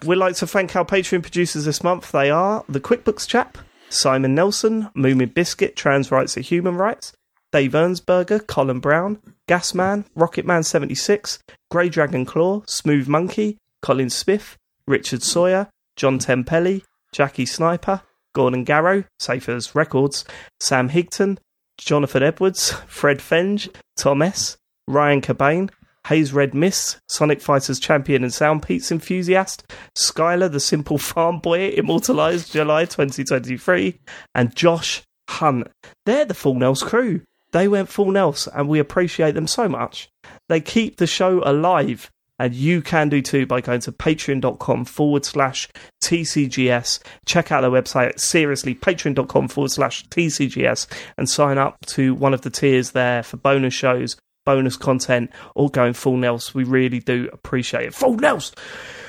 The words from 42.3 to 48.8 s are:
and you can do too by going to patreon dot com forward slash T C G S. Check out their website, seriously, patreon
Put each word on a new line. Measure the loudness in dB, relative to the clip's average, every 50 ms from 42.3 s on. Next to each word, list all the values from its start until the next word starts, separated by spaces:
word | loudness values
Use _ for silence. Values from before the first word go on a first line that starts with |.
| _ -4
and | -2 -2 -2
you | 0 2 2 2 2 0
can | 0 0 0 2 2
do | 2 0 0
too | 0 0 0 0
by | 0 -2 -2 -2
going | -2 -2 -4
to | -4 -6 -8
patreon | -4 -2 -2 -2 0 -2 -4 -2 0 0
dot | -2 -2 -2
com | -2 -2 -2 -2 -4
forward | -4 -2 0 2 2 2 0 0
slash | -2 -2 0 0 0 -2 -6 -10 -10 -14 -20 -20 -20 _ -6 -4
T | 0 0 0 -2
C | 0 0 0 0
G | 0 0 0 2 2
S. | 2 0 0 -4 -6 -6 -8 -12 -20 -10 -4
Check | -2 0 0 2 2
out | 2 2 2
their | 4
website, | 4 2 2 0 0 0 0 0 0 -2
seriously, | -2 0 2 2 2 2 0 -2 -2 -4 -6
patreon | -2